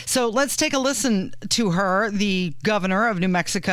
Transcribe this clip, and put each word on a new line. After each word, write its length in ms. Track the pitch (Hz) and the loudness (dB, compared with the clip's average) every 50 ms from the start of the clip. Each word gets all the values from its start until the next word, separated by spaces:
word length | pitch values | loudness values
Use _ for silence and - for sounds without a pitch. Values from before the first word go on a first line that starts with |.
| - | -6
So 240 | - - 262 247 233 | -2 0 0 0 2
let's 260 | 208 262 277 277 - | 2 2 0 0 0
take 180 | - 302 311 - | 0 0 0 0
a 60 | 269 | 0
listen 540 | 262 269 277 - - 262 220 190 185 - - - - 202 | 0 0 0 0 0 0 2 0 0 -2 -6 -8 -6 -2
to 220 | - - 240 196 | 0 0 2 2
her, 400 | 165 180 202 190 180 190 220 220 | 2 2 2 2 2 2 0 0
the 420 | 208 202 208 208 190 185 180 175 143 - - | 0 0 0 0 0 0 0 -2 -4 -4 -2
governor 440 | 214 214 208 180 190 185 196 220 240 | 0 0 0 0 0 0 2 2 0
of 100 | 214 175 | 0 0
New 80 | 175 190 | 0 2
Mexico, 200 | 180 175 165 - - 202 160 - | 2 0 0 -2 -4 -4 -2 0